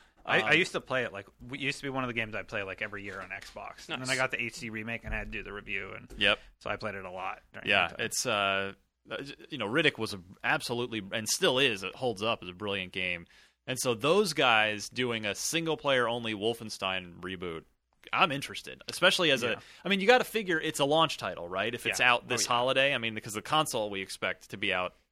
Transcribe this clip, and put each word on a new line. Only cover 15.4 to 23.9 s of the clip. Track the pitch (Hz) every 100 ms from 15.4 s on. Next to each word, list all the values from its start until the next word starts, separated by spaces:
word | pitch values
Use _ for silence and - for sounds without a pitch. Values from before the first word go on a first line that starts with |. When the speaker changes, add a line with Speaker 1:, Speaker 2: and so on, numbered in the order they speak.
| - 160 165 151
Speaker 2:
player | 143 131 117
only | 120 113
Wolfenstein | 107 107 117 110 - 95 92 90 90
reboot, | 90 92 90 80 - _ _ _ -
I'm | 117 180
interested, | 139 - 98 - 65 -
especially | - 180 190 165
as | 135
Speaker 1:
Yeah. | 123
Speaker 2:
a, | 101 - -
I | 180
mean, | 196
you | 196
gotta | 247
figure | 208 226 185 160
it's | 156 -
a | 139
launch | 156 156 -
title, | 104 85 85
right? | 92 107
If | 117
it's | - 98
Speaker 1:
Yeah. | 127
Speaker 2:
out | 120
Speaker 1:
Oh, | -
Speaker 2:
this | 120
Speaker 1:
yeah. | -
Speaker 2:
holiday, | 120 127 135 139
I | 131
mean, | 113
because | 110 117
the | 104
console | - 156 147 123 107